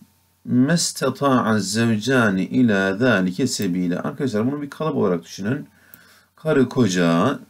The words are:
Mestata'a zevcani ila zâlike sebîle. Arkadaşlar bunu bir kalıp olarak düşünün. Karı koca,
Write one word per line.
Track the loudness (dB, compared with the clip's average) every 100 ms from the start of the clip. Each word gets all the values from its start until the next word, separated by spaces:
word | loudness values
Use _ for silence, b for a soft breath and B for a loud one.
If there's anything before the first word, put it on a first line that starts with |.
| -20 _ _ _
Mestata'a | -2 2 2 2 -2 -2 -4 0 2 2 2 0
zevcani | -2 0 0 0 0 2 2 0
ila | 0 2 2 2 0 0
zâlike | 2 2 0 0 -2
sebîle. | -2 -4 -2 -2 -2
Arkadaşlar | -6 -6 -4 -2 -2
bunu | -4
bir | -8
kalıp | -6 -4 0
olarak | 0 -2
düşünün. | -6 -10 -6 -6 -8 b b b b b b _
Karı | -2 2 2
koca, | 2 0 2 2 2 0 -2 -8